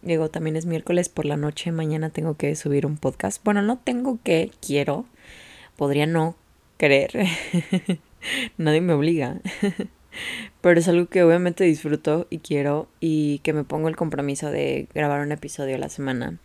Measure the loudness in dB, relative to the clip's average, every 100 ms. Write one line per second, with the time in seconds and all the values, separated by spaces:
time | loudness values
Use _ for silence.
0 | 0 0 0 -2 -2 -2 -2 -4 0 0
1 | 0 -4 -2 -2 -2 -4 -4 -2 -2 -2
2 | -2 -4 -4 -2 -2 -2 0 0 0 -2
3 | -4 -2 -6 -2 0 2 2 -2 -2 -2
4 | -2 -4 0 0 0 -6 -2 0 0 -2
5 | -6 _ -20 -20 -20 -20 -20 -4 0 2
6 | 2 2 0 -4 _ _ _ _ 4 4
7 | 4 0 0 -2 -2 -4 0 -4 -2 -6
8 | _ -16 -8 -6 -6 -2 2 2 4 2
9 | 2 2 -2 -6 -10 -2 -4 -2 -10 _
10 | _ -12 -10 -10 -14 _ 6 6 6 2
11 | 2 6 6 6 2 2 2 2 0 -2
12 | 0 0 -2 -10 -4 -2 0 -2 -4 _
13 | -2 0 0 -2 -2 -2 -2 -2 -2 -2
14 | -4 -2 -4 -4 -4 -2 -2 -4 -6 -2
15 | -2 0 -2 -6 -8 -8 -6 -4 -6 -8
16 | -6 -4 -6 -10